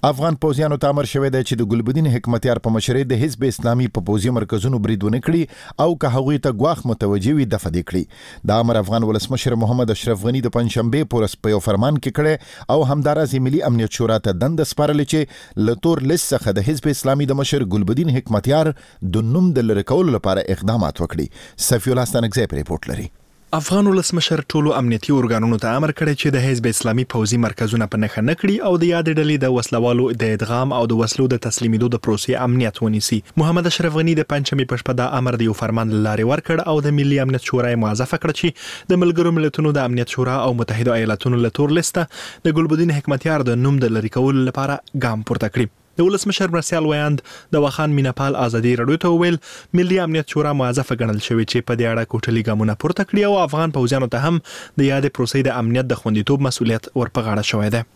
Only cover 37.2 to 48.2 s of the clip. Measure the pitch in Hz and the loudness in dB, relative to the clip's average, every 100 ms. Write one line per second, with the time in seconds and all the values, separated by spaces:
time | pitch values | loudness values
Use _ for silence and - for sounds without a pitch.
37.2 | 131 131 - 127 120 120 107 107 123 165 | 0 -2 -2 0 0 0 0 0 -2 -2
38.2 | 165 151 175 - - - - 180 175 165 | -2 -2 -4 -4 -14 -16 0 2 2 2
39.2 | 170 165 156 147 156 143 127 123 120 - | 2 2 0 0 0 0 0 -2 -4 -2
40.2 | 123 131 123 123 117 110 123 117 110 107 | -2 0 0 0 -2 0 0 2 0 0
41.2 | 127 123 117 - 143 160 165 185 - - | 0 2 0 0 0 2 0 -2 -4 -8
42.2 | - - 165 156 165 156 170 147 147 135 | -18 -4 0 2 2 2 2 0 -2 -2
43.2 | 160 156 123 120 131 139 123 110 110 127 | 0 0 0 2 2 2 2 0 -2 0
44.2 | 131 139 131 131 135 139 - 139 123 110 | 2 2 0 -2 -4 -6 -6 -4 -2 -4
45.2 | 107 233 107 - 110 _ _ - 175 196 | -4 -4 -2 -2 -4 _ _ 0 2 2
46.2 | 214 196 190 170 151 170 156 147 151 143 | -2 -2 -2 -2 -2 -2 0 0 0 -2
47.2 | - - - 156 143 135 156 143 135 123 | -4 -20 -2 0 0 0 0 2 0 0